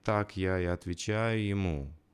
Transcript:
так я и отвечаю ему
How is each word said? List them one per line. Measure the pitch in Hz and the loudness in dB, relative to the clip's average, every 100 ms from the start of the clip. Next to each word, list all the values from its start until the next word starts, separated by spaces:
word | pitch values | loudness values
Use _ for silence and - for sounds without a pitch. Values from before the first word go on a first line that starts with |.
так | - 104 104 98 | 0 2 2 0
я | 92 92 | 0 2
и | |
отвечаю | 87 87 90 85 - 107 113 113 104 | 0 -2 -4 -6 -2 0 0 0 0
ему | 101 92 73 69 80 _ | 2 2 0 -4 -12 _